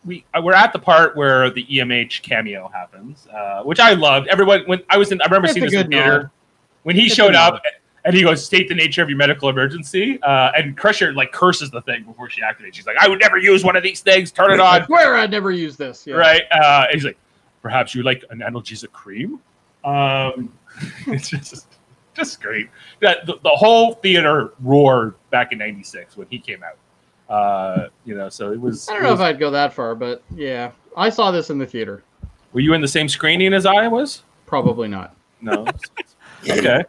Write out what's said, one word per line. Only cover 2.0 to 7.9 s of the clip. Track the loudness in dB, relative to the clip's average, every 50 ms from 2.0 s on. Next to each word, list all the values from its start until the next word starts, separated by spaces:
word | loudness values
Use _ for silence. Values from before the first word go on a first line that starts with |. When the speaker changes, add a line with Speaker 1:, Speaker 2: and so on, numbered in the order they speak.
| -4 -4 -8 -14
Speaker 1:
cameo | -8 -4 -4 -4 -4 -6 -12 -12 -14
happens, | -14 -14 -14 -14 _ _ -20 -20 -20 -20 _ _
uh, | _ -14 -12 -10 -8 -8 -8 -6
which | -4 2 6
I | 6 6 6
loved. | 6 4 2 2 2 2
Everyone, | 0 2 2 4 4 4 2 2
when | -2 -4 -4 0 0
I | 2
was | 2 2 2
in, | 0 -2
I | 0
remember | 2 2 4 2
Speaker 2:
It's | 2 0
Speaker 1:
seeing | 0 0
Speaker 2:
a | 0
Speaker 1:
this | 0
in | 0 0 0
Speaker 2:
good |
Speaker 1:
theater. | 0 2 2 4 2 2 -2
Speaker 2:
nod. | -6 _ _ _ _ _ _ _ _ _ _ _
Speaker 1:
When | 0 2
he | 2 2
Speaker 2:
It's | 2 4
a |
Speaker 1:
showed | 4 4 6 6
Speaker 2:
nod. | 6 6 4 2
Speaker 1:
up | 0 -8 -10 -10 _ _ _